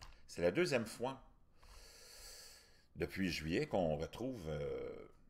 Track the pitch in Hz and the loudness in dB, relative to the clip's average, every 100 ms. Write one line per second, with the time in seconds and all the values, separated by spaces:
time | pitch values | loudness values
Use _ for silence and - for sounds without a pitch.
0 | - - - - 87 131 180 127 107 - | -18 -18 -10 4 4 6 4 4 2 -2
1 | 123 131 - - - - - - - - | -4 -4 -12 -20 -20 -20 -20 -20 -20 -20
2 | - - - - - - - - - 78 | -20 -18 -16 -16 -18 -20 -20 -20 -14 -4
3 | 85 92 92 78 78 101 151 101 85 76 | -4 0 0 2 2 2 4 4 4 2
4 | 80 - 131 120 78 76 69 65 65 - | 0 -4 -6 -4 -4 -2 -2 -4 -6 -8
5 | - - | -14 -18